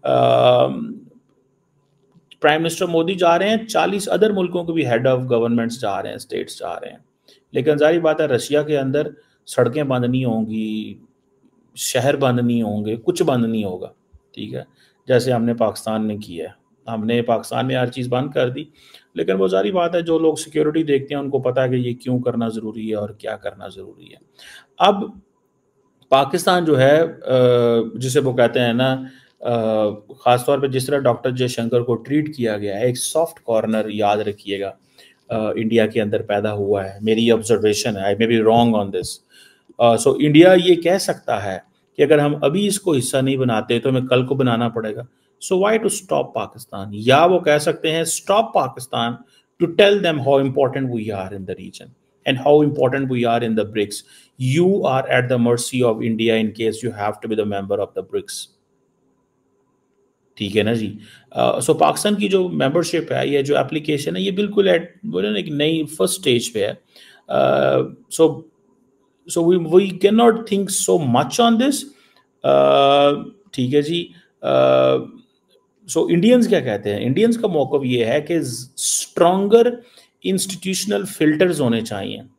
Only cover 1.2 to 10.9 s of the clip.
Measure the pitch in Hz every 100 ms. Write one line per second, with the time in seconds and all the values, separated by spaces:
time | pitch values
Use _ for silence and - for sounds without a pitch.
1.2 | _ _ _ _ _ _ _ _ _ _
2.2 | _ - 156 156 165 165 180 165 165 190
3.2 | 175 170 196 220 226 - 175 196 190 180
4.2 | 214 196 180 175 170 165 135 117 131 127
5.2 | 127 120 117 117 117 117 117 98 104 104
6.2 | - 92 95 - 87 85 - - _ _
7.2 | _ _ _ - 139 147 147 170 160 156
8.2 | 156 120 - 143 147 151 135 139 156 -
9.2 | _ _ - - 123 131 139 127 120 127
10.2 | 127 113 110 110 107 107 107